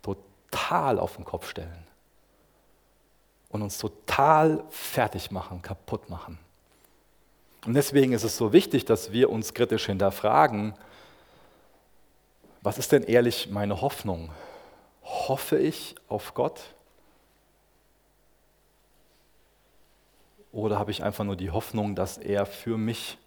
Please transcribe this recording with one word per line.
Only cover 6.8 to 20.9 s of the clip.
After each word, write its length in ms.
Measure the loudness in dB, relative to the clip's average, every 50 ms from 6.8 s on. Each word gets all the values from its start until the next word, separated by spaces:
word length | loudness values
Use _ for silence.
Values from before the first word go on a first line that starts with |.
| _ _ _ _ _ _ _ _ _ _ _ _ _ _ _ _ -4
Und 100 | 2 2
deswegen 380 | 2 2 4 6 6 6 6
ist 120 | 4 2 0
es 120 | -2 0
so 160 | 2 2 4
wichtig, 320 | 4 2 2 2 -2 -2 2
dass 280 | 2 0 0 0 -4
wir 180 | 2 2 2 2
uns 240 | 2 -2 -6 -6 -2
kritisch 320 | -2 0 0 0 -4 -2
hinterfragen, 880 | -4 -2 0 0 0 0 0 0 2 4 6 4 4 2 -2 -4 -4 -6 -10 -20 -20 -20 -20 -20 -20 -20 -20 -20 _ -20 -20 -20 -20 _ _ _ _ _ _ _ _ _ _ _ _ _ _ _ _ _ _ _ -20 -20 _
was 160 | -4 -4 -2 -2
ist 120 | 2 4
denn 140 | 4 4 4
ehrlich 440 | 6 6 6 6 6 0 -2 -6 -6
meine 300 | -4 -4 -2 -2 -2 -2
Hoffnung? 500 | -2 -4 -4 -4 -4 -4 -4 -4 -6 -12 -14 -16 -16 -18 -18 -20 -20 -20 -20 -20 _ _ _ _ -14
Hoffe 520 | -8 -6 -6 -2 -2 -2 -2 0 0 2
ich 380 | 4 4 2 0 -4 -12 -14 -16 -18 _ _
auf 260 | -6 -6 -6 -6 -2
Gott? 400 | -2 -2 -2 -2 -8 -18 -20 -20 -20 _ _ _ _ _ _ _ _ _ _ _ _ _ _ _ _ _ _ _ _ _ _ _ _ _ _ _ _ _ _ _ _ _ _ _ _ _ _ _ _ _ _ _ _ _ _ _ _ _ _ _ _ _ _ _ _ _ _ _ _ -20 _ _ _ _ _ _ _ _ _ _ _ -20 _
Oder 300 | -6 -2 0 0 0 0
habe 100 | 0 -2